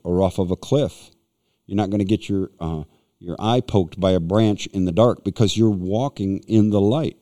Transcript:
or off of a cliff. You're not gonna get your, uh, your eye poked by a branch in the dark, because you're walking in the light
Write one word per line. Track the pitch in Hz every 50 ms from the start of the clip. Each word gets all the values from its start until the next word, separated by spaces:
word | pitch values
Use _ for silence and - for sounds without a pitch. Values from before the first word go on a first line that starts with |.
| -
or | 90 90 90
off | 95 92 - -
of | 95 87
a | 92
cliff. | - - - 131 147 143 90 - - - - _ _ _ _ _ _ _ _ _ _ _
You're | - 98
not | 101 104 95
gonna | 101 104 101
get | 92 107 98 -
your, | - 101 98 95 - _ -
uh, | 85 80 82 78 73 - _ _ _ _ _ _
your | - 87 82 -
eye | 101 110 120 131
poked | - - - 101 87 80 -
by | - 92 95
a | 92 90
branch | 82 85 98 110 110 107 104 - -
in | - - 98 92
the | 90
dark, | 82 98 117 120 104 - -
because | 101 - - 113 95 -
you're | 107 113 110
walking | 104 90 90 92 101 113 135 143 - - 101 95 95 92 - -
in | 110 110 104 107
the | 104 101
light | 98 104 123 160 151 - - -